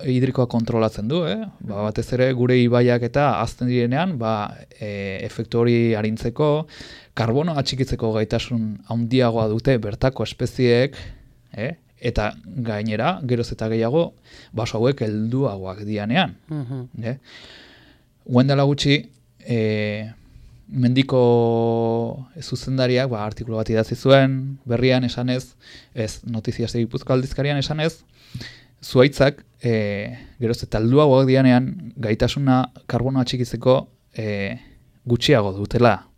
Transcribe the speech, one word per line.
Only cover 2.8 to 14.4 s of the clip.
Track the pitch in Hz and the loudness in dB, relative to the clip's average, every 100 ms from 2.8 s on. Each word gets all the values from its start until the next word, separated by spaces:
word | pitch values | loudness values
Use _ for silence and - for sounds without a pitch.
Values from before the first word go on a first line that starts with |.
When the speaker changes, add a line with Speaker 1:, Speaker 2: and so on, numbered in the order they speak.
| 123 120 | 4 2
Speaker 1:
eta | 117 143 143 104 | 0 0 2 0
hazten | 117 - 123 | -4 -4 -2
direnean, | 123 120 135 185 143 | 0 0 0 -2 -2
ba, | 113 110 104 - - - | -2 -2 -4 -10 -20 -12
e, | 107 101 98 95 | -10 -8 -8 -8
efektu | 107 - 110 117 | -8 -8 -4 2
hori | 120 117 117 | 4 4 2
arintzeko, | 107 110 110 120 120 151 151 156 - - - - | 2 -2 -2 -6 -2 0 0 -4 -16 -20 -20 -12
karbono | - 113 127 170 151 | -2 0 2 0 -2
atxikitzeko | 135 131 131 139 113 | -4 -4 -4 -2 -2
gaitasun | 110 107 117 - 120 107 101 - | 0 0 -2 -2 -4 -4 -8 -6
handiagoa | 117 117 127 123 113 110 | -4 2 2 2 2 0
dute | 113 135 127 | 0 2 0
bertako | 107 110 131 - | 0 -2 -2 0
espezieek, | 110 - 123 - 123 120 139 - - - - _ _ | -6 -4 -6 0 4 4 2 -4 -16 -18 -20 _ _
eh? | - 123 170 _ _ | -10 -10 -10 _ _
Eta | - - 107 - | -4 -2 -4 -6
gainera, | - 165 113 104 110 107 135 185 | -12 -8 -6 -4 -4 -2 -2 -2
geroz | 135 120 120 | -2 -2 -2
eta | 117 110 | -4 -2
gehiago, | 113 113 156 170 _ _ - | 0 0 0 -2 _ _ -20